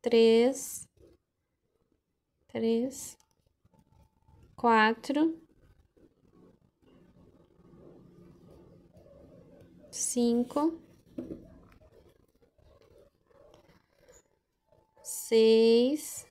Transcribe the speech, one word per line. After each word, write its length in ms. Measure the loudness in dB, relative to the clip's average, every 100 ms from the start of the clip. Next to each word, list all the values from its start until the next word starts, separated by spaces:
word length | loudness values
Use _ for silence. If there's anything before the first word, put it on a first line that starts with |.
Três. 840 | 2 4 6 4 2 -2 -12 -16 -18 _ -20 _ _ _ _ _ _ _ _ _ _ _ _ _ _
Três. 680 | -6 -4 -2 -4 -10 -18 -20 _ _ _ _ _ _ _ _ _ _ _ _ _
Quatro. 880 | -4 0 2 2 0 -4 -2 -2 -2 _ _ _ _ _ _ _ _ _ _ _ _ _ _ _ _ _ _ -20 _ _ _ _ -20 -20 -20 -20 -20 -20 -20 -20 -20 -20 -20 _ -20 -20 -20 -20 -20 -20 -20 -20 -20 -20
Cinco. 880 | -12 -8 -4 -2 -2 -4 -4 -4 -6 -20 _ _ -16 -16 -18 -20 -20 _ _ _ _ _ _ _ _ _ _ _ _ _ _ _ _ _ _ -20 -20 _ _ _ _ _ _ _ _ _ _ _ _ _ _
Seis. 1200 | -16 -14 0 2 4 4 4 4 2 -2 -8 -16 -20